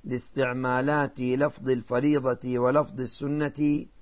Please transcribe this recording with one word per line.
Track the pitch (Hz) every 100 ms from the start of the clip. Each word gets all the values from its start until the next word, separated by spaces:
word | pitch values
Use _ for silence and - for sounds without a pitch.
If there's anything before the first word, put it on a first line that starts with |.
لاستعمالات | - 123 - - 127 123 127 127 139 147 139 -
لفظ | 127 131 147 - 131
الفريضة | 127 117 123 143 147 127 120 127 123
ولفظ | 123 143 131 117
السنة | 123 - 143 147 147 143 151 147 - -